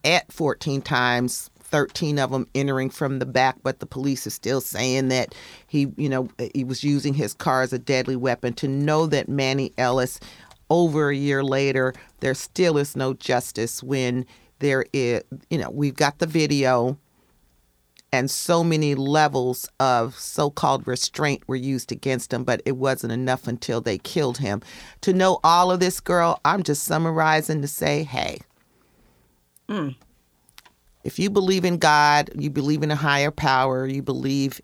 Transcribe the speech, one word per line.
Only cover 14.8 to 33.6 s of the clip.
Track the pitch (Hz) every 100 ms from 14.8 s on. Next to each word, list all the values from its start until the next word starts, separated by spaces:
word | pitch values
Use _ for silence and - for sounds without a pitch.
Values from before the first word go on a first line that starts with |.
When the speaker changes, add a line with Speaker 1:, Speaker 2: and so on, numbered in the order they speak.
| -
Speaker 1:
is, | 139 120 117 - 135 -
you | 160
know, | 71
we've | 139 143 -
got | 143 -
the | 165
video | 160 151 143 131 127 123 131 _ _ _ _ _ _ _ _ _ _ _
and | 131 135
so | - - 170
many | 170 156 147 139
levels | 139 151 151 135 127 123 - -
of | 135 123 113 -
so-called | - - 147 - 143 135 -
restraint | 123 - - 151 139 -
were | 131
used | 135 131 -
against | 113 139 127 -
him, | 120
but | 127 117 -
it | 127
wasn't | 131 131 117
enough | 117 127 127 -
until | 120 - 113
they | 110 95
killed | - 160 135 120
him. | 113 101 - - - -
To | -
know | 185 190 175
all | 160 175 180
of | 180
this, | 180 -
girl, | - 175 170 -
I'm | 147 190
just | 165 147
summarizing | - 160 165 160 156 156 156 156
to | 143
say, | - 156 147
hey, | 151 131 - - - _ _ _ _ _ _ _ _ _ _ _ -
Speaker 2:
Mm. | 202 143 127 _ _ _ _ _ - - _ _ _
Speaker 1:
if | - -
you | 196
believe | 202 185 190
in | 180 175
God, | 160 147 147 147 143
you | 147 147
believe | 143 139 156
in | 151
a | 151
higher | 151 143 143
power, | - 147 131